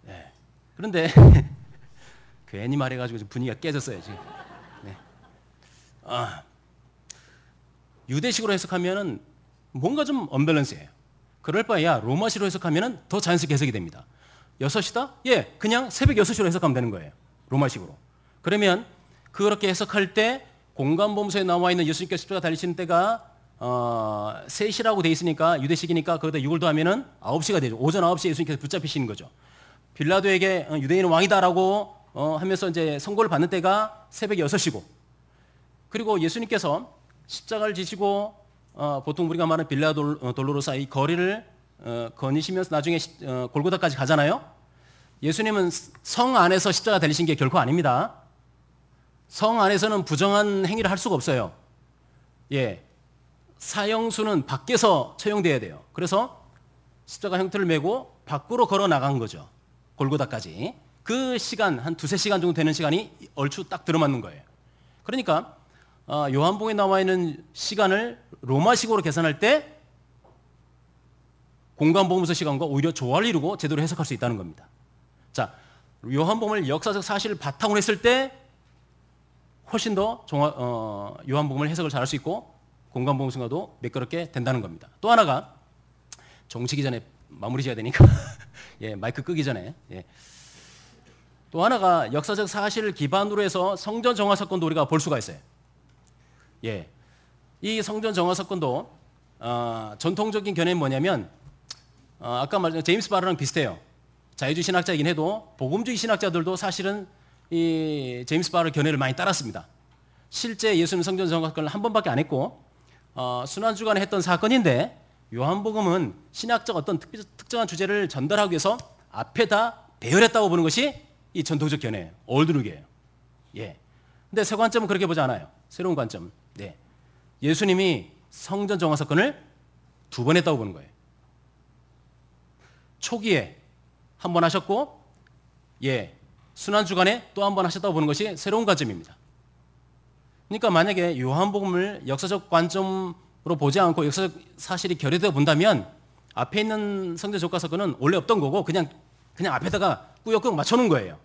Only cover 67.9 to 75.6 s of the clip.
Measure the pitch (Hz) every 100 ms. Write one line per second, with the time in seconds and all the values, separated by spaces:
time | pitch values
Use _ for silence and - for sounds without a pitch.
67.9 | 196 240 240 _ - 123 135 185 247 226
68.9 | 214 160 151 165 139 214 302 - - _
69.9 | _ _ _ _ _ _ _ _ _ _
70.9 | _ _ _ _ _ _ _ _ - 151
71.9 | 180 185 185 170 170 151 139 160 139 160
72.9 | 160 123 147 226 170 151 202 151 147 156
73.9 | 170 156 123 123 110 87 - - _ _
74.9 | _ _ _ _ - 113 -